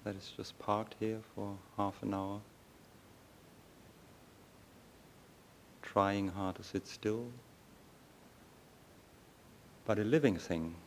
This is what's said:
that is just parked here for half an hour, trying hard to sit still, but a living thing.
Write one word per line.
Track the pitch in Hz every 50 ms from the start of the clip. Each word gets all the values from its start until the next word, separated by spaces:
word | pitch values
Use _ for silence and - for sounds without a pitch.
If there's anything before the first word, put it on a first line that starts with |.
| -
that | 107 101
is | 95 - - -
just | - 95 - - -
parked | - - 104 107 110 - - -
here | 107 110 110 110 107 - -
for | 104 104 101 101 95 92 - -
half | - 101 98 98 -
an | 107 101
hour, | 98 98 95 98 101 104 107 - - - - - - - - - - - - - - - - - - - - - - - - - - - - - - - - - - - - - - - - - - - - - - - - - - - - - - - - - - - - - - - - - - -
trying | - - - 101 98 98 101 101 98 95
hard | 90 101 98 92 90
to | -
sit | - - - 98 -
still, | - - - - 107 107 117 120 120 123 123 - - - - - - - - - - - - - - - - - - - - - - - - - - - - - - - - - - - - - - - - - - - - - - - - -
but | 113 107 104
a | 107
living | 110 135 160 143 123 95
thing. | 82 - - 90 82 80 82 82 - -